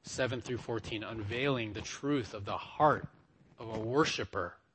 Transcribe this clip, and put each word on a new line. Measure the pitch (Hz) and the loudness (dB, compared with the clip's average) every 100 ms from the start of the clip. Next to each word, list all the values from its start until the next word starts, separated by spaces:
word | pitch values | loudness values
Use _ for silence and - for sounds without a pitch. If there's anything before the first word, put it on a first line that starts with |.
seven | - - 127 123 | -8 -2 0 0
through | 107 120 | -4 -6
fourteen, | - 117 - 107 | -2 -4 -4 -6
unveiling | 107 113 101 120 139 127 110 | -4 -6 -4 0 2 2 0
the | 104 | -6
truth | 107 - 139 143 107 | -8 -6 0 0 -2
of | 110 101 | -6 -4
the | 95 | -6
heart | - - 151 117 - - _ _ - - | -6 6 6 6 0 -14 _ _ -20 -14
of | 117 110 | -6 -4
a | |
worshiper. | 113 135 156 - 113 101 87 - _ | 2 4 4 2 -2 -2 -4 -6 _